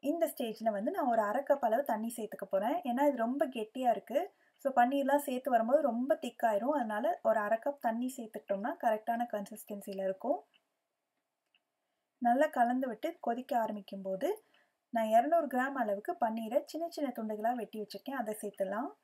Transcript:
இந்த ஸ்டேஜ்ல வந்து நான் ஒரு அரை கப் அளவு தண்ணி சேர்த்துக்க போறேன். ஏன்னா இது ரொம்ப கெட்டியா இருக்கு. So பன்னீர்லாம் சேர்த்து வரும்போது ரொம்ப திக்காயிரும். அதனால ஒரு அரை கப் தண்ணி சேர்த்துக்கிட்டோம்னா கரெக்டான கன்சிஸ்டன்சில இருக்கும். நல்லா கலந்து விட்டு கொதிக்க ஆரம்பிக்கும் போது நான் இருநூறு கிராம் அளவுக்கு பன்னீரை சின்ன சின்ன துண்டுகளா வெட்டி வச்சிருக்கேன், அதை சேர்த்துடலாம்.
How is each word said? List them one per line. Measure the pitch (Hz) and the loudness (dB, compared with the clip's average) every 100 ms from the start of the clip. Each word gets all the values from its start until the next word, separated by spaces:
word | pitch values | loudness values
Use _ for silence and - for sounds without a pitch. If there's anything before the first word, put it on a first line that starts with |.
| 262 | 0
இந்த | 330 320 | 0 -2
ஸ்டேஜ்ல | - 240 214 220 202 | -2 -6 -2 -2 0
வந்து | 226 381 | -2 0
நான் | 277 | 0
ஒரு | 226 208 | 2 2
அரை | 220 285 | -2 2
கப் | 277 240 | 2 4
அளவு | 226 285 | 2 0
தண்ணி | 214 226 233 | -2 -4 -6
சேர்த்துக்க | 208 - 190 | -10 -8 -2
போறேன். | 190 214 330 262 | 0 0 -2 -2
ஏன்னா | 240 294 | 2 4
இது | 254 226 | 4 0
ரொம்ப | 277 302 240 | 0 0 -2
கெட்டியா | 214 262 254 202 | -8 -2 0 0
இருக்கு. | - 262 370 _ _ _ | 0 -2 -2 _ _ _
So | 269 262 | 0 4
பன்னீர்லாம் | 247 277 269 285 285 | 4 4 2 2 2
சேர்த்து | 254 277 | -4 2
வரும்போது | 240 226 285 285 | 2 6 4 4
ரொம்ப | 226 262 302 | 0 0 0
திக்காயிரும். | 247 - 233 208 240 294 | -2 -2 0 2 2 0
அதனால | 220 214 277 - 226 | 0 0 0 0 2
ஒரு | 220 | 2
அரை | 208 226 | 2 0
கப் | 285 285 240 | 0 -2 -2
தண்ணி | 226 254 254 | -2 -4 -6
சேர்த்துக்கிட்டோம்னா | 226 214 - 196 220 339 | -10 -12 -4 -2 -2 0
கரெக்டான | 240 214 - 233 240 | 0 0 0 -2 -2
கன்சிஸ்டன்சில | 208 202 208 - 208 196 196 190 | -4 -8 -12 -12 -12 -8 -4 -4
இருக்கும். | 190 240 370 - _ _ _ _ _ _ _ _ _ _ _ _ _ _ _ _ _ 240 | -4 -2 -2 -4 _ _ _ _ _ _ _ _ _ _ _ _ _ _ _ _ _ 2
நல்லா | 254 302 294 | 4 2 4
கலந்து | 233 254 262 | 2 2 -2
விட்டு | 214 311 339 - | -4 -8 -6 -4
கொதிக்க | 233 254 254 | -4 -2 -2
ஆரம்பிக்கும் | 220 208 196 196 190 | -2 -6 -10 -10 -6
போது | 190 311 440 _ _ _ _ _ 233 | -4 -2 -4 _ _ _ _ _ -2
நான் | 220 | 4
இருநூறு | 220 294 339 294 | 6 6 2 2
கிராம் | 247 262 277 | -2 -2 -2
அளவுக்கு | 220 202 269 349 | -2 -2 -4 -2
பன்னீரை | 233 226 220 254 285 | -2 -2 -2 -2 -2
சின்ன | 311 330 330 | -6 -6 -4
சின்ன | 285 247 | -4 -4
துண்டுகளா | 220 214 220 247 | -6 -2 -2 -2
வெட்டி | 208 220 | -6 -8
வச்சிருக்கேன், | 202 196 - 269 | -10 -10 -8 -6
அதை | 220 208 | -6 -6
சேர்த்துடலாம். | 202 - 185 202 311 427 | -8 -4 -4 -2 -6 -10